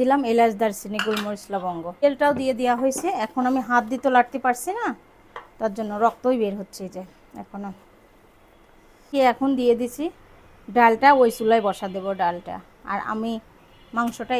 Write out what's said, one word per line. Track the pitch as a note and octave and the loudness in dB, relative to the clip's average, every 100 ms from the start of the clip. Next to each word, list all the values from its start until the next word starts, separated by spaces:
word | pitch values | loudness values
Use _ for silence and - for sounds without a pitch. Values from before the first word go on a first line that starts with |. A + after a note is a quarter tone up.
দিলাম | B3+ C#4 A#3+ | 4 2 2
এলাচ, | A#3 A#3 G#3 | 4 4 4
দারচিনি, | A3+ G3+ G3+ G#3+ A3 | -2 -2 -8 -6 -2
গোলমরিচ, | G#3+ G#3 G#3 - | -2 -4 -8 -6
লবঙ্গ। | G3 F3+ E3+ E3+ F3+ | -6 -4 -6 -8 0
তেলটাও | C#4+ C4+ C#4+ C#4 | 0 2 2 2
দিয়ে | C4 A#3+ | -2 0
দেওয়া | B3 A#3+ | 0 2
হয়েছে। | C4+ C4 E4+ - | 0 -2 -4 -4
এখন | A3 C4 B3+ | -4 -2 0
আমি | C4 A3+ | 0 2
হাত | A#3+ A3+ | 0 0
দিয়ে | B3+ | -2
তো | C#4 B3 | 2 2
লাড়তে | B3 C4+ - | 2 0 -2
পারছি | - - G#4+ | -2 -4 -4
না, | A4+ - _ _ _ - - - | -4 -6 _ _ _ -20 -20 -8
তার | A3 G3+ | -6 -6
জন্য | G#3+ G#3 | -6 0
রক্তই | A3+ - B3+ C4 | 0 0 -2 0
বের | G#3 G3+ | -2 -4
হচ্ছে। | F#3+ - F#3+ | -10 -12 -12
এই | |
যে | F#3 F#3 - _ A3+ | -12 -16 -20 _ -20
এখনো | G3 G3 G3+ F#3 - _ _ _ _ _ _ _ _ _ _ _ _ | -16 -12 -12 -14 -20 _ _ _ _ _ _ _ _ _ _ _ _
কি, | C#4 C4 | 2 2
এখন | A#3 C4+ C4 | 2 0 2
দিয়ে | A#3+ A#3 | 2 2
দিছি | A#3+ - D#4+ - - - - - - | 0 -6 -8 -8 -20 -20 -20 -20 -4
ডালটা, | G#3+ A#3 A3+ C4 C#4 | 4 4 6 6 6
ওই | A#3 A3 | 6 2
চুলায় | A3 A3+ G3 | 2 2 2
বসা | F#3 G3 | -4 -6
দেবো | F#3+ F#3+ F#3+ | -6 -6 -2
ডালটা, | F3 F3 F3 F#3 - _ - | -2 -2 -8 -14 -14 _ -8
আর | G3+ - | -6 -6
আমি | A3 A3+ A3 - - - - - A#3 | -6 -4 -6 -10 -20 -20 -20 -8 -4
মাংসটা | A#3+ A#3 A3+ B3+ | -4 -4 -4 -2